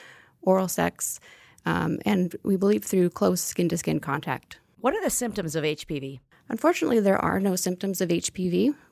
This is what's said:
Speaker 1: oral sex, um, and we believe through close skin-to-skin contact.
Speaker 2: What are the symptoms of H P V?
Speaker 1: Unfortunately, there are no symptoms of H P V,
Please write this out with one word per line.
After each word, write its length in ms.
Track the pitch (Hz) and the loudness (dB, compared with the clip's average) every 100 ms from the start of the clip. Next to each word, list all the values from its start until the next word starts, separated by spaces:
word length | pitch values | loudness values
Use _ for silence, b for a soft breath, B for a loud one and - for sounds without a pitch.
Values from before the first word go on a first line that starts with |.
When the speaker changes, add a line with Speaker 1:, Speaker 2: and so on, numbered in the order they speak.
| B B B B | B B B B
Speaker 1:
oral 240 | - 190 185 | 2 2 2
sex, 520 | - 170 - - - B B B B 170 | 0 -2 -2 -8 -8 B B B B -2
um, 320 | 170 165 - - | 0 0 -2 0
and 300 | 196 180 - | 2 0 -4
we 120 | - 190 | -2 2
believe 300 | 196 214 - | 2 0 0
through 240 | 190 175 | 2 2
close 320 | - 196 185 | 2 0 0
skin-to-skin 580 | - - 175 170 - 156 | -2 -2 0 0 -2 -2
contact. 600 | - 143 - 127 - - _ _ | -2 -6 -4 -6 -8 -20 _ _
Speaker 2:
What 160 | 240 | -2
are 100 | 403 | 0
the 60 | 349 | -2
symptoms 460 | - 240 208 165 156 | -2 -4 -4 -4 -2
of 100 | 147 | -2
H 220 | 151 - | -2 -6
P 100 | 147 | -8
V? 220 | 135 135 _ b b | -8 -12 _ b b
Speaker 1:
Unfortunately, 480 | 233 302 339 320 233 | 0 0 2 2 4
there 240 | 196 190 | 4 4
are 160 | 180 185 | 2 2
no 160 | 196 185 | 2 0
symptoms 460 | 190 180 196 185 | -2 -2 -4 -2
of 100 | 175 | 0
H 220 | 170 - | 0 -2
P 160 | - 180 | -4 0
V, 240 | 175 233 294 B | 2 2 0 B